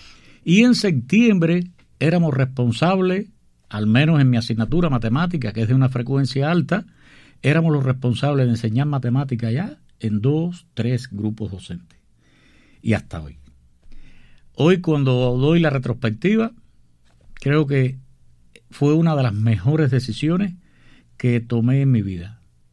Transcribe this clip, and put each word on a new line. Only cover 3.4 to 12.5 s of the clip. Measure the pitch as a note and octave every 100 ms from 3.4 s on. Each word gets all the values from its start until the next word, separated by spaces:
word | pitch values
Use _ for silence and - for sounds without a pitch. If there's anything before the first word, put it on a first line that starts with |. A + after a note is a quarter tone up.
| _ _ _
al | G#2 G#2+
menos | A2+ D#3 D#3
en | C3+
mi | A#2+
asignatura | A2+ A2+ A2+ D#3+ F3
matemática, | B2+ A2 B2+ F3+ F3 A2
que | A2
es | A2+
de |
una | C3 C3
frecuencia | B2 A#2+ C3+ C3+ C#3 C#3+
alta, | F3 C#3 F#3+ - _ - - - -
éramos | C3 D3+ E3
los | D3
responsables | C3 B2+ B2+ A2+ C#3+ C#3+ B2+
de |
enseñar | A#2 A2+ A2+ D3
matemática | C#3 A#2+ B2+ C#3+ A#2+ A#2
ya | B2 G#3+ - _ _
en | A2+ G#2
dos, | A#2+ D3+ E3+ F3 _
tres | - A2+ B2 -
grupos | G2+ G#2+ A2 G#2
docentes. | F#2 - F2 F2 _ _ _ _ _ _